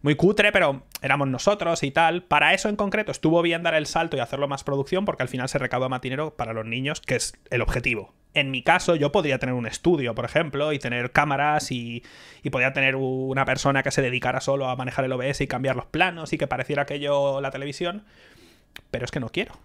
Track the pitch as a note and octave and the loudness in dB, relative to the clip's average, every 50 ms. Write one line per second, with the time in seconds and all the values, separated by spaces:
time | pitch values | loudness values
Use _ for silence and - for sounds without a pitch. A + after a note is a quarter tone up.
0 | - C#3+ D3+ C#3 - F#3 G#3+ G#3+ G3+ G#3 G3+ G3 F3 D3 C#3 C3 - _ - - | 4 2 2 6 6 4 6 6 2 4 4 4 4 4 2 -2 -8 _ -16 -10
1 | - C3+ C#3 C#3+ C#3+ C3+ C3 A#2+ - - G#3 G3+ E3+ E3 E3 E3 - C#3 C3+ E3 | 0 0 2 2 2 0 -2 0 2 2 2 2 0 -2 0 0 -2 0 2 4
2 | E3 E3 E3 F3 F3 _ - D3 D3 D3+ F3+ F#3+ - A3 G#3 G#3 G#3 G3 F#3+ G#3+ | 4 4 2 0 -2 _ 2 4 6 6 4 4 2 -2 0 0 -2 0 0 -2
3 | G#3+ - C#3 - - D#3+ D#3+ E3+ E3+ F3 E3+ E3 F3 E3+ D#3+ D#3 D3+ - - E3+ | -2 -4 -6 0 2 4 4 4 4 2 0 0 0 0 0 0 0 0 0 0
4 | E3 D#3+ D#3 C3+ A#2+ - - C3+ C#3+ C#3 C#3+ C3+ - - C#3+ C#3 C3+ - - F#3 | 0 0 0 -4 -4 -4 -2 -4 -2 -2 -2 -6 -4 -2 -2 -2 0 0 0 0
5 | G#3 G3 D#3+ - C3 C3 - C3 A#2+ A#2 - C#3 B2+ B2 - B2 B2+ C3 C3 B2 | 0 0 -2 -2 -4 -4 -4 -4 -6 -2 -2 -2 -2 -2 -2 -2 -2 -2 -4 -4
6 | - C3 B2+ C3+ D#3 D#3 D3 - A#2+ A2 A2+ A2+ A2 A2+ A2+ B2 C3 C#3+ - - | -4 -6 -6 -4 -6 -8 -6 -8 -8 -6 -6 -8 -6 -6 -6 -4 -4 -4 -6 -6
7 | - - C3+ A#2 - - - _ _ _ - B2 A2+ - - C3+ A#2+ C#3+ A#2 G#2+ | -4 -2 -2 -2 -2 -4 -8 _ _ _ -2 0 0 0 0 0 -2 -2 -2 -4
8 | F#2+ - _ _ _ _ _ D#3 C#3+ C3+ C3 B2+ A#2+ - E3 F3+ - - E3+ D3 | -6 -10 _ _ _ _ _ -2 -2 -2 -4 -2 2 2 2 4 4 2 2 2
9 | C#3+ C#3+ - G#3 E3 D3+ C3 B2+ - C3 B2+ B2 A#2 A2 - - _ E3+ F3+ D3+ | 2 2 2 2 2 2 0 0 -2 -2 -2 -4 -4 -6 -8 0 _ 2 2 2
10 | C3+ A#2 A2 A#2+ A#2 A2+ - D3+ E3+ D3+ C#3 C#3 D3 D#3 D3+ C3+ - B2+ A#2+ A#2+ | 0 -4 -4 -4 -6 0 0 0 0 0 -2 -2 -2 -2 -2 -2 -2 -4 -2 -2
11 | A#2+ B2 - - D3 D3+ C#3 C#3 C#3+ D3+ D3+ D3+ D3 - C3+ B2 A#2 A#2 A#2 A#2+ | -4 0 2 2 2 2 2 0 2 2 2 0 0 -2 -6 -6 -6 -6 -8 -10
12 | - - - - - - - - _ C#3+ B2+ C3 B2 C3+ C#3+ D3 C3+ C3+ C3 C3+ | -12 -14 -20 -20 -20 -20 -20 -10 _ -4 0 2 0 2 2 2 2 2 2 2
13 | C3+ C3 C3 C3 C3 C3 C3 C3+ C3 B2+ C3 C3 - C#3 C#3 C3+ C3 C#3+ - - | 0 -2 -2 -2 -2 -2 0 0 2 2 2 2 2 2 2 2 2 2 2 2
14 | C3+ B2 B2 B2+ - B2 B2+ B2+ - - C#3 C#3 C3+ B2+ B2+ B2 B2+ C3 - - | 2 2 0 0 0 0 0 0 0 0 0 0 0 -2 -2 -4 -4 -4 -2 -2
15 | C3+ B2+ C3 B2+ B2 C#3 C#3 - D3 C3+ C3+ B2 C3 C3+ C3 B2 - - - D#3 | -2 0 -2 -2 -2 -2 -2 -2 -2 -2 -2 -2 -2 -2 -2 -2 -4 -6 0 0
16 | F3+ F#3 F3 E3+ D#3 - - D3 D3 C3 - B2+ B2+ - D3 C#3 C#3+ C#3 C#3+ D3 | 0 0 0 -6 -6 -6 -2 -2 -2 -2 -2 -4 -2 -2 0 -2 0 -2 -4 -4
17 | C#3+ C#3+ C#3+ C#3+ C#3 C#3 C3+ C3+ C#3+ C#3 C3+ C3+ C#3 D3 C#3 - F#3 E3+ F3+ G#3 | -2 0 2 2 2 2 0 -2 -4 -4 -6 -6 -8 -8 -6 -4 -4 -4 -4 -6
18 | - _ _ - - - - - - - _ _ _ _ _ - _ _ - A#2+ | -12 _ _ -20 -20 -20 -20 -20 -20 -20 _ _ _ _ _ -20 _ _ -8 -6
19 | B2 - - D3+ B2 A2 - D#3+ G#3 - - - _ | -6 -4 -4 -6 -6 -4 -4 -6 -6 -6 -8 -20 _